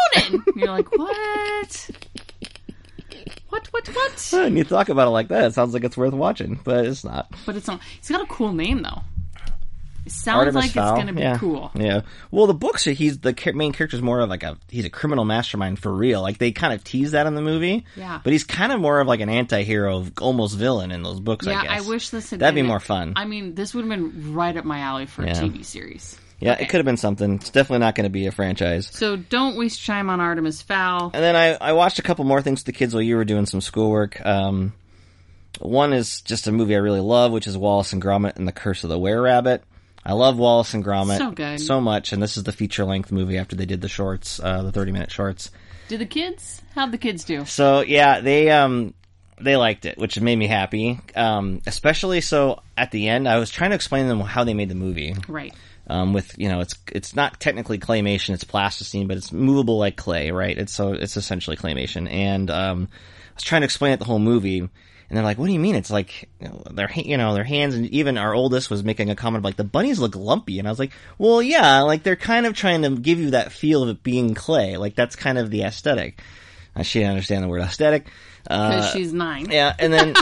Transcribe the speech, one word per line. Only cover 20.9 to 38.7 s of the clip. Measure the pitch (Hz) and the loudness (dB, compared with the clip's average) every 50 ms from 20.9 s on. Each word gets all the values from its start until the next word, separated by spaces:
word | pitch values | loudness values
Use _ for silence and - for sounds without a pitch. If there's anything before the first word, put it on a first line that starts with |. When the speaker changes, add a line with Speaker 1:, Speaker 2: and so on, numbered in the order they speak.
| 90 | -6
Speaker 2:
in | 87 85 | -8 -8
those | 90 90 95 | -8 -8 -6
books, | 98 113 110 - - | -2 -2 -2 -2 -2
Speaker 1:
Yeah, | 190 - 196 | -2 -2 -2
Speaker 2:
I | - | -2
guess. | - 202 208 196 | -2 -2 -4 -4
Speaker 1:
I | 208 | -4
wish | 226 233 - - | -4 -6 -6 -8
this | - 226 - - | -8 -10 -10 -8
had | 226 180 | -2 2
Speaker 2:
That'd | 131 151 151 | 2 4 4
be | 147 131 | 4 2
Speaker 1:
been | 120 | 2
Speaker 2:
more | 110 98 | 0 0
fun. | - - 104 92 87 80 92 | -2 -2 -2 -2 -2 -4 -4
Speaker 1:
I | - 208 | -4 -6
mean, | 214 214 208 196 180 165 | -6 -6 -8 -8 -8 -8
this | 185 202 208 - | -8 -8 -6 -6
would | 240 226 | -6 -4
have | 220 | -4
been | 214 190 170 156 160 165 147 151 151 | -4 -4 -4 -6 -6 -8 -10 -6 -4
right | 170 175 175 165 | -2 -2 -2 -2
up | 165 - | -4 -6
my | 156 147 143 | -6 -6 -6
alley | 139 135 135 135 135 | -6 -6 -6 -6 -8
for | 135 - - 85 | -10 -8 -6 -4
a | |
Speaker 2:
Yeah. | 82 85 85 | -2 -2 -2
Speaker 1:
T | 80 - | -2 -2
V | - - - | -4 -6 -10
series. | - - - 90 87 - - - - - - - - - - | -14 -14 -14 -14 -16 -16 -16 -18 -18 -20 -20 -20 -20 -12 -2
Speaker 2:
Yeah, | - 117 120 | 0 0 2
Speaker 1:
Okay. | - - | 2 0
Speaker 2:
it | - | 0
could | - 175 | 2 2
have | 160 | 4
been | 135 120 | 2 2
something. | 113 - 104 101 104 104 101 98 | 2 0 -2 0 0 0 0 0
It's | 101 - - | 0 -2 0
definitely | - 139 135 - 131 120 | 2 2 2 4 2 2
not | 117 113 110 | 2 2 2
gonna | - 104 98 | 0 0 -2
be | 95 98 98 95 | -2 -2 -4 -4
a | 95 | -2
franchise. | - 98 95 90 - 87 87 85 90 98 - | -2 -2 -2 -2 -2 -2 -2 -2 -2 -4 -6
Speaker 1:
So | - - 226 214 202 | -6 -4 -4 -2 -2
don't | 190 175 - - 247 269 269 233 226 | -4 -6 -4 -2 0 0 0 0 -2
waste | 233 226 220 - - | -4 -4 -4 -6 -6
your | - 208 | -4 -4
time | 202 196 190 | -2 -2 -2
on | 185 180 | -2 0
Artemis | 175 170 170 165 160 156 156 - - | 0 0 0 -2 -2 -2 -4 -6 -6
Fowl. | - 202 190 185 185 180 180 175 175 - | -4 -2 -2 0 0 0 -2 -4 -4 -2
Speaker 2:
And | 147 165 | 2 4
then | 170 170 | 4 6
I, | 165 165 165 160 - | 6 6 4 4 2
I | - 147 160 | 0 2 4
watched | 165 175 190 - - | 6 4 4 2 0
a | - | 0
couple | - 170 - 139 | -2 0 0 2
more | 135 139 139 | 2 4 4
things | 139 143 135 127 | 4 2 0 -2
with | - | -2
the | 131 117 | -4 -4
kids | - 131 120 117 | 0 0 0 2
while | 110 110 | 2 2
you | 117 117 | 2 2
were | 113 110 | 2 2
doing | 104 107 104 101 | 2 2 2 2
some | 101 - 95 | 0 -2 -4
schoolwork. | - - - 110 110 107 107 107 104 101 - - - | -4 -4 0 0 2 4 4 2 2 0 -4 -4 0
Um, | 101 101 98 98 98 98 95 95 98 - - _ _ - - - _ _ _ _ - - - - - - - | 0 2 2 2 0 0 0 0 -2 -4 -8 _ _ -20 -20 -20 _ _ _ _ -20 -20 -20 -20 -20 -14 -10
one | - 92 117 135 143 147 139 | -6 0 2 2 4 4 2
is | 127 113 - - - - | 2 0 -2 -6 -10 -8
just | - 117 113 - | -6 -6 -4 -2
a | 110 107 | 0 2
movie | 117 113 104 107 | 2 2 2 2
I | 101 | 2
really | 101 104 101 98 | 2 2 0 0
love, | 95 104 120 120 123 120 113 | 2 2 4 4 4 4 2
which | 110 - | 0 -4
is | 104 98 95 | -4 -4 -2
Wallace | 98 104 101 101 95 - - | 0 2 2 2 2 0 -2
and | 95 | -2
Gromit | 87 98 101 101 101 98 - | 0 2 2 2 2 0 -2
and | - 92 87 | -2 -4 -6
the | - | -6
Curse | - - 104 | -4 -4 -4